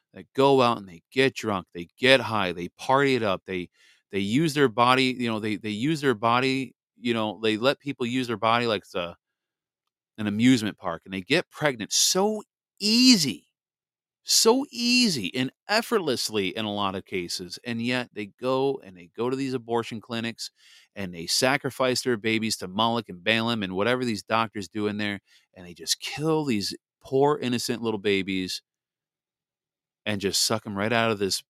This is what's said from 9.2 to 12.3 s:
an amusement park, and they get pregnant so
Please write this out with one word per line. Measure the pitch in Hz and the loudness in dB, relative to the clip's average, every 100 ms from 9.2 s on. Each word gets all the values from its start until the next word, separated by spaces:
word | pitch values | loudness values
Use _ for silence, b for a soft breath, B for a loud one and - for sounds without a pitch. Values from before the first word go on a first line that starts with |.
| _ _ _ _ _ _ _ _ _ - | _ _ _ _ _ _ _ _ _ -6
an | 104 | -4
amusement | 104 123 123 104 - | 2 4 4 2 -6
park, | 92 82 | -8 -8
and | 98 | -8
they | 95 | -10
get | 95 160 - | 0 0 0
pregnant | - 147 113 110 | -4 -4 -2 -4
so | - - 185 208 | 0 0 2 -2